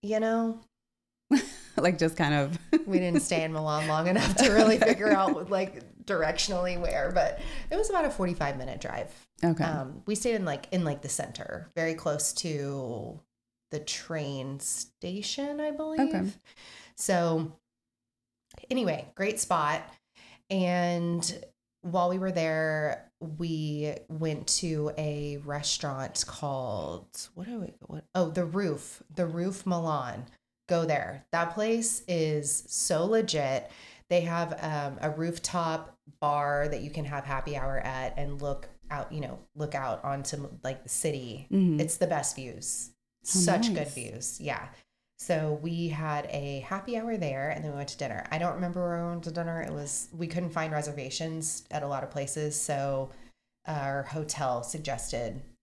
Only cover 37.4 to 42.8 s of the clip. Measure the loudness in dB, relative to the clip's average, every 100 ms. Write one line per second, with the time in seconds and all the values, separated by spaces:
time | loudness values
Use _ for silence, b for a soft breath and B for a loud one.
37.4 | -2 -2 0 0 0 -4 -4 -2 -2 -2
38.4 | -2 -4 -6 -16 -8 -6 -4 -6 -6 -8
39.4 | -14 -6 -4 -2 -2 -2 -2 -4 -4 -6
40.4 | -8 -8 -8 -8 -4 -2 0 -2 -6 -10
41.4 | 0 4 6 6 2 2 2 2 0 -4
42.4 | -10 -8 -6 -6